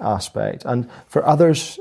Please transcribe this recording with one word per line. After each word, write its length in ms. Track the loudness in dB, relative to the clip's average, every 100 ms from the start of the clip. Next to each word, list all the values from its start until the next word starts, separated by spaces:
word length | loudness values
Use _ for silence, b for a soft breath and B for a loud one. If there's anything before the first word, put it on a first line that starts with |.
aspect. 640 | -4 -4 -4 -6 -6 -6 -4
And 240 | -4 -6 B B
for 200 | 0 2
others, 520 | 4 4 4 -2 -8